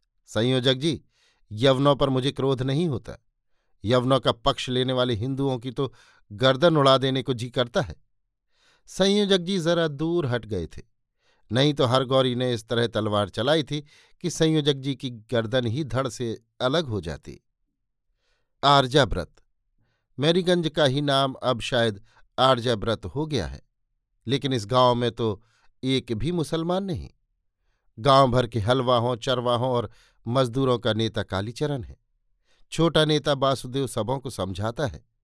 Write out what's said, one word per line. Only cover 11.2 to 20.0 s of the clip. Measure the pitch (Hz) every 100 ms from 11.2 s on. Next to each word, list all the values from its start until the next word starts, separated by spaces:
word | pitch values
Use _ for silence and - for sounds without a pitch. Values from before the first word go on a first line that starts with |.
| _ _ _
नहीं | 113 147
तो | 147 131
हरगौरी | 131 127 131 131 120
ने | 127
इस | 120 -
तरह | 117 117
तलवार | 110 107 104 101
चलाई | - 120 160
थी | 147 147 - _ _ _
कि | 170
संयोजक | - 160 156 147
जी | 139 135 131
की | 131
गर्दन | 120 110 120 113 131 117
ही | 120
धड़ | 147 117 135
से | - 120 107 _ _
अलग | 127 156 151
हो | 107
जाती। | 82 71 - 65 _ _ _ _ _ _ _ _ _ _ _ _
आर्याव्रत। | 135 143 131 143 123 - 78 _ _ _ _ _ _ _